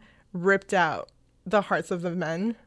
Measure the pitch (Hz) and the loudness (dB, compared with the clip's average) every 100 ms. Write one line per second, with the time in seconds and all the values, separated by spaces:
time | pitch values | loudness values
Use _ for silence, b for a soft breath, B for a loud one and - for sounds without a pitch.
0 | b b b 175 180 196 - 190 165 104 | b b b -2 2 2 2 2 2 0
1 | - _ _ _ 185 208 190 170 175 180 | -8 _ _ _ 0 0 2 -2 -2 -4
2 | 175 180 156 165 220 226 | -4 -4 -4 -4 -4 -6